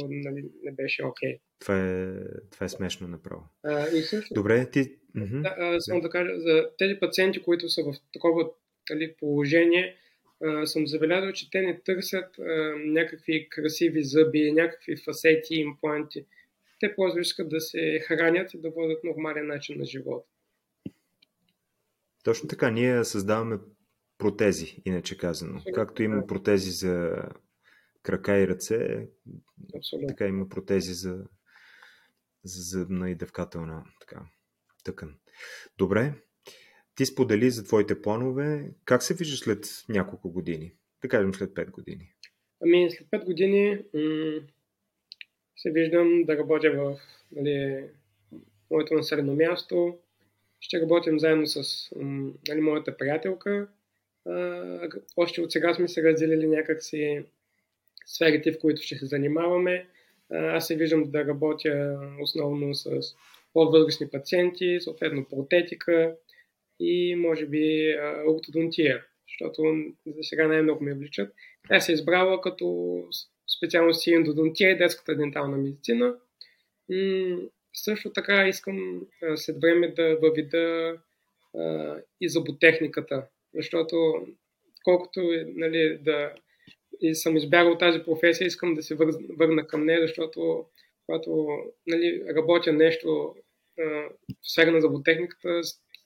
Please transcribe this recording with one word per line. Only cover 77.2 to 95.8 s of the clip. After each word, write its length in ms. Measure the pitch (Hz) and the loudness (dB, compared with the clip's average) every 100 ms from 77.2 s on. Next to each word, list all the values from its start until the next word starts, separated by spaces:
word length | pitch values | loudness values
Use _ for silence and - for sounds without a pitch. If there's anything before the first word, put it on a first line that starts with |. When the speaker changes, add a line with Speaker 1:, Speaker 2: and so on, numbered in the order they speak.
| 185 180 180 _ _ | -2 -4 -8 _ _
Speaker 1:
също 400 | - - 214 202 | -10 -6 -6 -4
така 340 | 202 185 202 190 | -4 2 4 4
искам, 540 | 190 196 196 185 180 - - | 2 -4 -6 -6 -8 -12 -8
а, 140 | 165 156 | -4 -4
след 240 | - 147 | -4 2
време 260 | 165 170 170 | 4 6 4
да 280 | 165 165 160 | 2 2 4
въведа, 840 | 156 156 147 165 165 165 165 165 _ _ _ _ _ - | 4 4 0 0 0 0 -4 -6 _ _ _ _ _ -6
а, 380 | 82 78 76 - - - | -4 -4 -6 -10 -14 -6
и 80 | 175 | -2
зъботехниката, 960 | 160 143 143 165 160 156 - 151 135 127 _ _ - | -2 -4 4 6 6 0 -4 -6 -6 -8 _ _ -10
защото 720 | 151 170 160 170 160 160 - - _ _ _ _ | -4 -2 0 2 2 0 -6 -16 _ _ _ _
колкото, 380 | - 175 180 190 175 165 160 | 2 2 2 -4 -2 -2 -4
нали, 500 | - 160 160 156 147 | -4 0 2 2 2
да 360 | 143 147 147 - _ _ _ _ _ - | 0 0 -2 -8 _ _ _ _ _ -2
и 140 | 160 156 | 0 0
съм 220 | 165 160 | 2 2
избягал 400 | 147 175 170 170 | 4 6 6 6
тази 220 | 175 165 | 4 2
професия, 480 | 165 160 170 165 180 | 0 2 4 4 0
искам 280 | - 175 156 | -2 -2 -2
да 80 | |
се 140 | 156 156 | -2 0
върз-, 400 | 160 151 - 156 | 2 0 -4 2
върна 300 | 160 156 151 | 2 2 0
към 180 | 151 156 | -2 2
нея, 160 | 170 | 4
защото 640 | 160 165 160 170 165 165 160 _ _ _ - | 2 -2 -6 -4 -2 -2 -6 _ _ _ -6
когато, 420 | 160 165 160 151 147 - - - | -6 -2 -2 -2 -4 -8 -12 -2
нали, 360 | 165 170 - - 151 | 0 0 0 -2 0
работя 380 | 156 175 170 | 4 4 4
нещо, 640 | 151 160 165 165 151 151 - _ _ _ - | 6 6 6 0 -2 -2 -10 _ _ _ -8
а, 40 | |
в 680 | 156 151 151 - - - - | -6 -6 -10 -14 -16 -14 -4
сфера 200 | - 160 | 4 6
на 100 | 160 | 6
зъботехниката, 800 | 151 139 151 160 175 - 185 170 | 4 2 2 2 0 -6 -4 -2
с-, 180 | 160 - | -4 -10